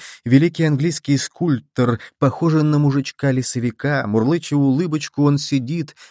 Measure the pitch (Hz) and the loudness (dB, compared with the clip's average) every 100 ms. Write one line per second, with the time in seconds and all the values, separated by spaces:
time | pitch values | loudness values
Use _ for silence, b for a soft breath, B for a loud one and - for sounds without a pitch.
0 | B B - 135 170 165 160 143 165 165 | B B 2 4 4 0 0 0 -2 -4
1 | - 139 - - 175 131 - - 123 117 | 0 -2 -2 -4 -2 -2 -2 -2 0 0
2 | B B 139 - 170 156 151 147 147 139 | B B -2 0 0 2 2 2 2 0
3 | 131 - 139 127 127 123 120 117 143 143 | -2 -4 -2 0 -2 -2 -4 -4 -4 -2
4 | 107 107 117 170 - 147 139 131 180 151 | 0 0 2 0 0 0 2 2 0 -4
5 | - - 147 143 - 139 123 170 151 - | -6 0 2 2 -2 -4 -4 -6 -8 -12
6 | B | B